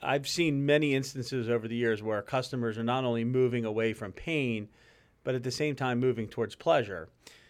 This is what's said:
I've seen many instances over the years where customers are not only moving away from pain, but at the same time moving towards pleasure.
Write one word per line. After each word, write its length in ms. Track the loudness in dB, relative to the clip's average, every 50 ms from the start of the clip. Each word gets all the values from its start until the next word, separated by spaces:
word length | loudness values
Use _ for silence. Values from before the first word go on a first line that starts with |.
I've 260 | -2 -2 0 0 -2
seen 380 | -2 0 0 2 2 2 2 4
many 300 | 4 4 4 4 4 2
instances 560 | 0 0 -2 -6 -8 -6 -4 -4 -2 0 0
over 180 | 0 0 0 -2
the 80 | -2
years 260 | 0 2 2 2 0
where 200 | 0 -2 -2 -2
customers 560 | -2 -2 -2 -2 -2 -2 -4 -2 -2 -2 -2 -2
are 40 |
not 220 | -2 0 0 0 0
only 200 | 0 0 0 0
moving 420 | 2 2 4 4 4 2 0 -2
away 260 | 0 0 2 2 0
from 200 | 0 -2 -8 -10
pain, 580 | -10 -10 -6 -2 0 0 0 0 0 -2 -4 -8 _ _ -20 -20 -20 _ _ _ _ _
but 120 | -4 -2 -2
at 80 | -2
the 80 | -2 -4
same 260 | -2 -2 -2 -2 -2
time 240 | -2 -2 0 0 2
moving 260 | 2 2 2 0 -2
towards 280 | -6 -2 -4 -4 -4 -4
pleasure. 560 | -2 2 4 4 4 4 0 -4 -8 -10 -12 _ _ -20 -20 -20 -20 -20 -20